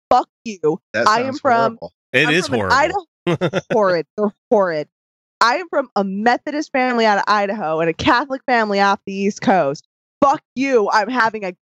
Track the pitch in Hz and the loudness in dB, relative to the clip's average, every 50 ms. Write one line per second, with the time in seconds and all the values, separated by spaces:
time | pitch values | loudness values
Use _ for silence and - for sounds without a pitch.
0 | _ _ 247 254 330 - _ _ _ 226 202 175 160 151 165 - _ _ - 226 | _ _ 0 0 0 -2 _ _ _ -16 -10 -2 -2 -2 -2 -2 _ _ -4 0
1 | 233 214 214 233 254 262 262 302 - 262 233 226 226 226 226 - - - - _ | 2 2 2 2 0 -4 -6 -4 0 0 2 2 2 -2 -4 -8 -14 -18 -18 _
2 | _ _ - 127 156 151 151 - - - - - 98 92 - 269 302 320 - - | _ _ 0 0 2 2 2 0 -2 -2 -2 -2 0 0 2 2 2 0 -2 -6
3 | 339 - _ _ _ 175 165 - 185 143 - 180 - - 262 220 202 185 180 165 | -8 -10 _ _ _ -4 -2 -2 -2 -4 -4 -6 -4 -2 0 0 2 2 0 -2
4 | 151 - _ 214 208 208 - _ _ _ 240 208 190 175 160 151 147 - _ _ | -4 -6 _ -4 -4 -4 -4 _ _ _ 2 2 2 0 -2 -4 -6 -8 _ _
5 | _ _ _ _ _ _ _ _ - 233 262 349 370 330 359 294 254 - _ 208 | _ _ _ _ _ _ _ _ 0 2 2 0 -4 -2 -4 -4 -4 -2 _ -4
6 | 196 190 190 202 220 240 247 247 - 302 285 302 311 - - 262 254 254 240 233 | -2 -2 -4 0 0 2 0 0 -2 -6 -6 -6 -6 -4 -2 -2 0 0 0 2
7 | 226 214 202 190 - - 208 208 202 196 202 214 175 156 160 160 165 165 160 - | 2 2 2 2 0 0 0 0 0 -2 -4 -4 -4 -2 -2 0 0 -2 -2 -2
8 | - 311 - 247 302 277 262 269 - 269 247 233 220 208 196 202 202 196 196 - | 0 2 2 2 0 -2 -8 -8 -2 0 0 2 2 0 0 2 2 2 0 -2
9 | _ 196 190 190 196 202 - - - 247 196 180 147 139 147 - - _ _ _ | _ -10 -6 -2 -2 -2 -4 0 0 2 2 4 2 0 -2 -6 -12 _ _ _
10 | _ _ _ _ 285 269 302 - - _ _ 247 269 277 254 226 202 156 - 220 | _ _ _ _ 2 2 2 0 -4 _ _ -4 -2 0 2 2 2 2 0 0
11 | 202 233 254 247 226 226 220 214 196 180 180 - | 0 0 -2 -2 -2 -2 -2 -4 -8 -10 -10 -2